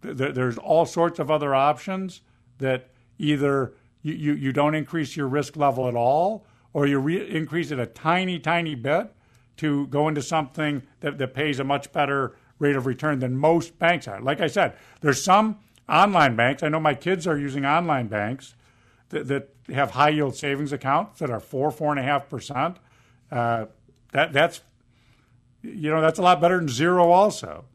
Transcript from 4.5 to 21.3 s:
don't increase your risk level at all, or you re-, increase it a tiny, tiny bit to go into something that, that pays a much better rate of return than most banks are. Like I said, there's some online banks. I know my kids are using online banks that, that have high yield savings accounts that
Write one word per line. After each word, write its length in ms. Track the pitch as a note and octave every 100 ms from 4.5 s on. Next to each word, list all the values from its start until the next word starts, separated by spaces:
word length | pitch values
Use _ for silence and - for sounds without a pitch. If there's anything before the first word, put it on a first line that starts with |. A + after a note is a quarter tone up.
don't 220 | C3 D3
increase 420 | D#3 D3 E3+ D3 -
your 100 | C#3
risk 300 | C#3 C#3 D#3
level 320 | C#3+ C3 B2+
at 80 | A#2
all, 500 | A#2+ C#3+ F3+ G#3+ _ _ _
or 140 | D3 C#3+
you 120 | C#3
re-, 300 | C3+ E3+ -
increase 420 | E3+ D#3 D#3 D3+
it 80 | D3
a 80 | A#2
tiny, 520 | - D#3+ F3 F#3 F3
tiny 360 | D#3 E3+ E3
bit 380 | C#3+ A#2 D#3+ A3 _ _ _ _ -
to 320 | D#3 C#3+ C#3
go 200 | C#3+ D3+
into 140 | D3+
something 600 | C#3 D#3+ C#3+ - D3+ C#3+ C3 _
that, 180 | D#3 C#3+
that 160 | C3
pays 240 | C3 D3+ C3
a 60 |
much 280 | C3+ C#3+ C#3
better 440 | - C#3+ C#3 C3 - _ _
rate 180 | C#3+ C#3
of 100 | B2+
return 320 | B2+ D#3 C#3+
than 180 | B2+ B2+
most 420 | D3+ E3+ E3 _
banks 280 | E3 F3 A#2+
are. 140 | G2
Like 200 | B2+ C#3+
I 60 | E3
said, 300 | F#3 D#3 - - -
there's 220 | D3+ C3
some 360 | - F#3+ A3 G#3 _ _ -
online 480 | D#3 G3+ F#3 C#3+ A2+
banks. 260 | A#2+ C#3+
I 60 | D#3
know 120 | D#3
my 140 | D#3
kids 320 | C3+ E3+ F#3 E3
are 100 | D3+
using 300 | C#3+ C3+ C#3
online 400 | D#3 F3 C#3+ A2+
banks 480 | G#2+ G#2 C3+ - _ _ _ _ _ _
that, 180 | E3 C#3+
that 200 | C#3 C3+ _ -
have 200 | B2+ C3+
high 180 | B2 D3
yield 260 | D3+ C#3+ B2
savings 360 | C#3+ C#3 D3
accounts 460 | C3+ B2+ C#3+ G#3 -
that 120 | D3+